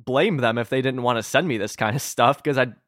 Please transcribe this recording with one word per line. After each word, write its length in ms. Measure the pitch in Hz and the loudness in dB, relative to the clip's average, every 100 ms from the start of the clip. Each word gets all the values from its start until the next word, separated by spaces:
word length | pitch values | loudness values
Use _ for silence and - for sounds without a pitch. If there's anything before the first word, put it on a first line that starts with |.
blame 340 | 123 131 208 147 | -2 0 2 2
them 200 | 117 117 | 0 0
if 120 | 113 | -2
they 120 | 131 | -2
didn't 220 | 131 127 | -2 -2
wanna 200 | 120 117 | 0 -2
send 240 | - 135 175 | 0 0 0
me 100 | 113 | -2
this 180 | 104 - | -4 -4
kind 200 | 110 131 | -2 -2
of 60 | |
stuff, 400 | - - 120 139 | -4 2 2 2
'cause 160 | 151 131 | 0 0
I'd 160 | 127 - | 0 -4